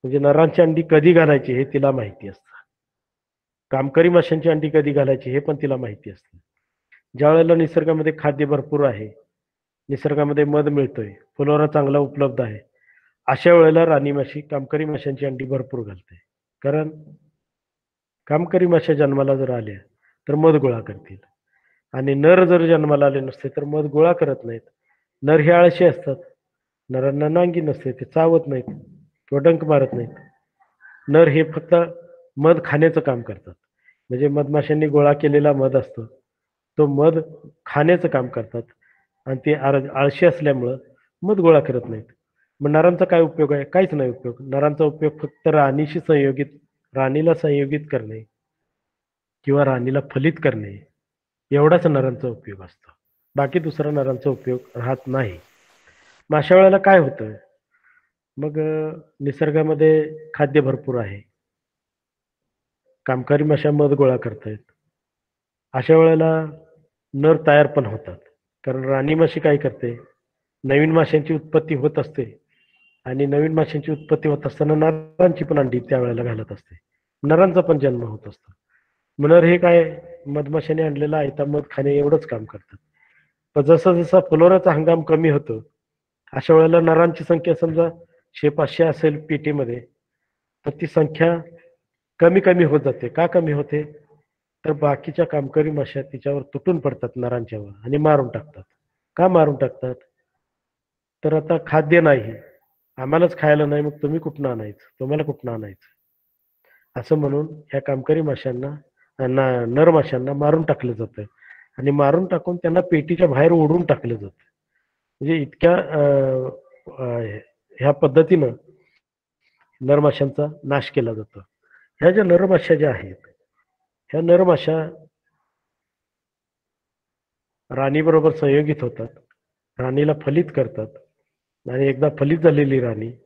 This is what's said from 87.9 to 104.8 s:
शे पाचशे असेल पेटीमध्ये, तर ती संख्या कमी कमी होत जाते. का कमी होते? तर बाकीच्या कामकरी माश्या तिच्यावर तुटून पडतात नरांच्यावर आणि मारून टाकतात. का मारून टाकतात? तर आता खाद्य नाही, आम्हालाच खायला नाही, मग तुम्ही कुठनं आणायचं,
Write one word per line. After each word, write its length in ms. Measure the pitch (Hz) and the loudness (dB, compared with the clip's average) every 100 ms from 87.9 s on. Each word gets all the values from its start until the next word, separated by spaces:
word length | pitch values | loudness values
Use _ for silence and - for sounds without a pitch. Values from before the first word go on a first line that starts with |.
| - - _ _ | -4 -20 _ _
शे 140 | - 147 | -4 -2
पाचशे 360 | 151 147 - | -2 -4 0
असेल 420 | 165 147 156 147 151 | 0 2 -2 -2 -6
पेटीमध्ये, 560 | 147 151 143 120 120 - _ _ _ _ _ _ _ 147 | -6 -4 -4 -6 -8 -14 _ _ _ _ _ _ _ -12
तर 40 | |
ती 160 | - 156 | -10 -4
संख्या 520 | 165 156 156 165 170 160 - _ _ _ _ _ - | 0 0 0 0 0 -6 -20 _ _ _ _ _ 2
कमी 220 | 170 190 | 4 4
कमी 240 | 190 180 | 4 4
होत 160 | 156 147 | 2 2
जाते. 280 | 139 123 120 | 0 -6 -6
का 180 | - 175 | -2 0
कमी 260 | 185 160 | 0 -2
होते? 400 | 143 143 151 151 - _ _ _ _ _ _ | -4 -4 -6 -8 -16 _ _ _ _ _ _
तर 80 | - | -6
बाकीच्या 540 | 147 147 139 - 160 165 | -2 -2 -2 -6 -4 -2
कामकरी 440 | 151 135 156 151 | -4 -2 -2 -2
माश्या 320 | 147 131 139 | -4 -6 -8
तिच्यावर 400 | 131 127 143 143 | -12 -8 -6 -6
तुटून 360 | 135 143 185 170 | -8 -6 -4 -2
पडतात 300 | 139 120 120 127 | -4 -6 -10 -8
नरांच्यावर 540 | 123 120 110 107 101 101 | -6 -6 -8 -12 -14 -16
आणि 120 | 120 147 | -6 0
मारून 320 | 151 143 123 | 2 2 0
टाकतात. 340 | 110 - 98 - _ _ _ _ - | -10 -14 -20 -20 _ _ _ _ -2
का 120 | 185 | 2
मारून 280 | 175 147 135 | 4 2 0
टाकतात? 380 | 127 - 127 123 _ _ _ _ _ _ _ _ _ _ _ _ | -6 -6 -12 -12 _ _ _ _ _ _ _ _ _ _ _ _
तर 100 | 151 | -4
आता 220 | 156 156 160 - | -2 -2 -4 0
खाद्य 340 | 156 147 170 | 0 4 4
नाही, 320 | 156 131 110 - - _ _ _ _ - | 4 2 -2 -14 -20 _ _ _ _ -12
आम्हालाच 420 | 131 165 170 - | -4 0 0 0
खायला 280 | 151 151 147 | 2 2 2
नाही, 160 | 147 | -2
मग 200 | 147 147 | -4 -6
तुम्ही 180 | 147 160 | -6 -6
कुठनं 300 | 160 147 139 | -8 -8 -8
आणायचं, 500 | 113 107 101 | -8 -12 -18